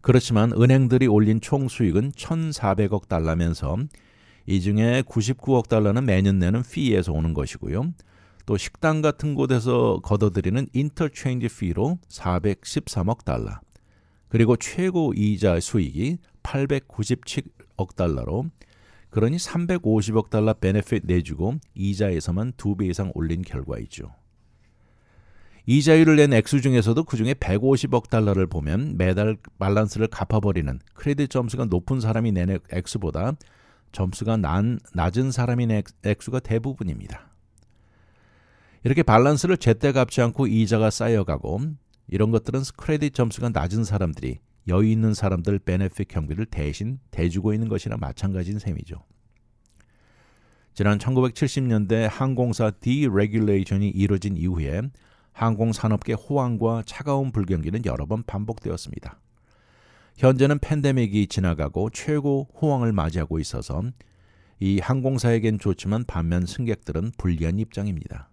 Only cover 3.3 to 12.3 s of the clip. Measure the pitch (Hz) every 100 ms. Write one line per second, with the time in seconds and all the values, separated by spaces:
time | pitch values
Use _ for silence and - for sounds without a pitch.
3.3 | 82 85 82 71 90 147 - _ _ _
4.3 | _ - 95 90 104 117 123 127 - 107
5.3 | 131 - 127 113 110 104 110 131 95 98
6.3 | 98 87 113 123 - 139 101 87 78 82
7.3 | 76 67 - - 90 151 170 _ _ _
8.3 | _ - 104 - - 160 156 151 147 151
9.3 | 139 135 127 117 123 117 90 - 104 104
10.3 | 92 90 110 139 123 147 - 156 - 135
11.3 | 127 117 - 92 85 123 175 _ - 92